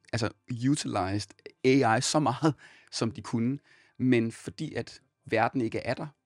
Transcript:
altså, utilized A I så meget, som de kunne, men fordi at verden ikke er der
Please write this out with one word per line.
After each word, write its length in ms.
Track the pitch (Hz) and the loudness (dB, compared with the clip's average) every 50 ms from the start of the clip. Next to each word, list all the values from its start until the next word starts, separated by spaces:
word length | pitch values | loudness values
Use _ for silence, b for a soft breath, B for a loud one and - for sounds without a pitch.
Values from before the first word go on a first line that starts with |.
| _ _ | _ _
altså, 180 | - 110 113 101 - _ _ - 127 117 123 135 | -4 -2 -2 -2 -4 _ _ -10 -6 0 2 2
utilized 600 | 147 - - 127 113 104 87 92 101 104 - - - _ - - - _ - | 2 2 0 -2 -2 -2 -2 -2 -2 -4 -6 -8 -14 _ -20 -20 -8 _ 4
A 320 | 131 131 139 127 113 113 | 4 6 6 6 4 4
I 40 | 117 | 2
så 180 | 131 - - 156 | 2 0 0 2
meget, 360 | 151 117 123 - 147 160 139 B B B B B B B | 2 0 0 2 2 0 0 B B B B B B B
som 200 | - - 123 113 | -6 -4 -4 -4
de 120 | - - | -4 -6
kunne, 360 | 107 - - 117 113 123 139 143 b b b b b b b - | -8 -4 -2 -2 0 -2 -2 -4 b b b b b b b -2
men 340 | 120 127 123 123 113 113 | 2 4 4 4 2 0
fordi 420 | 110 - - - - - 156 147 - | -4 -10 -14 -14 -10 -10 -10 -8 -6
at 260 | 120 113 - - - _ _ _ _ _ | -8 -8 -8 -12 -20 _ _ _ _ _
verden 360 | - 113 110 113 117 - 139 | -2 0 2 2 0 0 -2
ikke 180 | 117 107 - 110 | -2 -2 -4 -4
er 160 | - 98 - | -4 -4 -6
der 120 | - 160 151 - _ _ | -6 -8 -12 -14 _ _